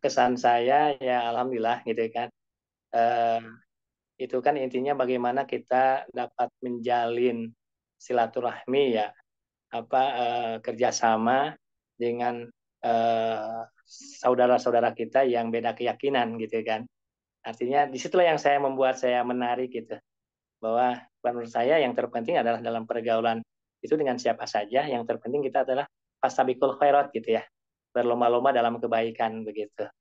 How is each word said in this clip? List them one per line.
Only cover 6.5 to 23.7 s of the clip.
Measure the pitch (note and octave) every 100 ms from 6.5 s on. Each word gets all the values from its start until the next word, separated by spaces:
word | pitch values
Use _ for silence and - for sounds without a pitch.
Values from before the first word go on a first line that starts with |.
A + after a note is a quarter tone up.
| _
menjalin | B2+ A#2+ A#2 A#2+ A#2 A#2 B2 A#2 A#2 A#2 _ _ _ _
silaturahmi, | - B2 A2+ C3 B2 G#2+ - C3+ C#3 A2+
ya, | G#2+ - _ _ _ _ _
apa, | A#2+ A#2 C3 C3 B2
eh, | A#2+ A#2+ A2+ A2+
kerjasama | A#2 A2+ A#2+ - A#2 A2 A2+ B2+ D3 D3+ _ _ _ _
dengan, | A#2+ A#2+ A#2+ A#2+ A#2 _ _ _
eh, | A#2+ A#2 A#2 A2+ A2+ A2 A2 A2+ A2+ _ _ - - -
saudara-saudara | C3 B2 B2 A#2+ B2 A#2 A#2 A2
kita | A#2 C3 C3+
yang | A#2+ A2+
beda | A#2 A#2+ A2+
keyakinan, | A#2+ A#2 C#3 C3+ A#2 A2+
gitu | A2 A2+
kan. | A2+ A2 A#2 _ _ _ _ _
Artinya, | - A#2 B2 C#3+ C#3
disitulah | C3 E3+ - F3
yang | D3+
saya | C#3+ C#3+
membuat | C#3 C3 C3 C3
saya | B2+ B2
menarik, | A#2+ B2 B2 B2 B2+
gitu. | B2 A2+ A2 _ _ _ _ _ _
Bahwa | A2 A2+ B2 B2 - _
menurut | B2 A#2+ A#2
saya | A#2 B2 D#3+
yang | C3+ A#2+
terpenting | A#2+ A#2+ A2+ E3
adalah | A#2 A2+
dalam | A#2 A#2 A2+
pergaulan | A#2+ A#2 A2+ A#2 A2+ A2+ _ _